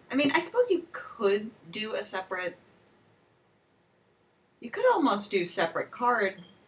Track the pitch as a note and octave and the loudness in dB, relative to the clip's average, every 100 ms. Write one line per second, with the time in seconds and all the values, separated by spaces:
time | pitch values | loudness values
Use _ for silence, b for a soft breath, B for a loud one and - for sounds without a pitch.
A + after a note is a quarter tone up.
0 | - C4 C#4 E4+ - A#4+ B4 E4+ - - | -4 0 2 2 2 2 2 0 -2 -14
1 | - - G3 G#3 A3+ - E3 G#3 A3 G#3+ | -14 -2 0 2 -2 -14 -12 -8 -6 -4
2 | G3+ F#3+ F#3 F#3 F3 - _ _ _ _ | -4 -4 -6 -6 -8 -10 _ _ _ _
3 | _ _ _ _ _ _ _ _ _ _ | _ _ _ _ _ _ _ _ _ _
4 | _ _ _ _ _ _ A#3 - B4+ G4+ | _ _ _ _ _ _ -10 2 4 4
5 | C4 G#3 - G3 E3+ G3 E3 D#3 - - | 4 2 0 0 2 2 0 -2 -8 -2
6 | B3 A#3+ F#3+ F3 - - | 2 2 0 -4 -14 -20